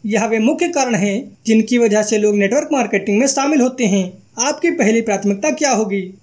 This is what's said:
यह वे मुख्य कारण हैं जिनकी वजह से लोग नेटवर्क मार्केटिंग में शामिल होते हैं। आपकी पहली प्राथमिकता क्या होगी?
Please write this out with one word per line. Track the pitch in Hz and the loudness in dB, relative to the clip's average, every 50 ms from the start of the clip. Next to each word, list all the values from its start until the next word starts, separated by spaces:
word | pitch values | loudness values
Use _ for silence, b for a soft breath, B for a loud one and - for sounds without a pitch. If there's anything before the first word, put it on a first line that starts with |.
| - | -4
यह | 208 214 208 214 | -2 -2 0 0
वे | 220 226 220 | 0 0 2
मुख्य | 214 247 302 - 349 | 2 0 2 0 -2
कारण | 339 339 285 262 247 233 | -2 0 -2 0 0 0
हैं | 180 196 202 196 226 285 - - _ _ | 0 0 0 -2 -4 -6 -10 -18 _ _
जिनकी | 226 220 220 220 220 247 | 2 2 2 4 2 2
वजह | 240 233 220 202 214 214 | 2 2 4 2 2 0
से | 214 226 | 0 0
लोग | 208 208 208 208 | 2 2 2 2
नेटवर्क | 208 196 196 233 294 302 302 302 | 2 0 2 0 -2 0 0 0
मार्केटिंग | 269 226 202 - 196 190 220 202 208 | -2 0 0 -2 -2 0 0 0 2
में | 262 | 2
शामिल | 269 - 277 269 285 311 285 | 2 2 0 0 0 2 2
होते | 240 254 254 - 240 | 2 0 0 -2 0
हैं। | 196 196 196 185 185 180 - _ _ _ - | 0 0 0 -2 -4 -8 -16 _ _ _ -6
आपकी | 240 285 294 - - 339 | -4 -4 -4 -2 -2 -2
पहली | - - 226 208 226 233 | 0 2 0 2 2 2
प्राथमिकता | 226 226 202 196 - 202 202 196 - 311 | 0 -2 -4 -2 0 -2 -2 0 -2 -4
क्या | - 302 302 277 | -2 -2 -2 0
होगी? | 247 202 220 190 196 196 190 185 185 - | 0 0 -2 -2 -4 -6 -6 -8 -14 -20